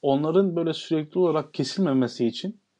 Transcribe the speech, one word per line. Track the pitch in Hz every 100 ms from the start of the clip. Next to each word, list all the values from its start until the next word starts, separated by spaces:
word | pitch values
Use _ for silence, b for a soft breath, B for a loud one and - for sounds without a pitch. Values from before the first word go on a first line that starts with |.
onların | 143 139 156 175 196 170
böyle | 165
sürekli | 156 - 160 151 185
olarak | 175 156 151
kesilmemesi | - 135 - 180 135 120 - 117
için | 117 190 - _ _